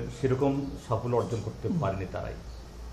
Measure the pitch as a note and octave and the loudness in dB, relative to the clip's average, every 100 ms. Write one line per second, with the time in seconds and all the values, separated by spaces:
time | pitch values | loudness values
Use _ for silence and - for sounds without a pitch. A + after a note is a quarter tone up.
0 | A#2+ - C3+ B2+ C#3 C#3 C#3 - - A2 | 4 0 2 6 4 4 0 -6 0 0
1 | B2 A#2+ G2+ A2+ G#2+ - A2 F3 F#2+ F#2+ | 4 2 2 0 -2 -2 0 2 2 0
2 | F#2 - A1+ - - - - - - | -4 -4 -4 -6 -10 -12 -12 -12 -12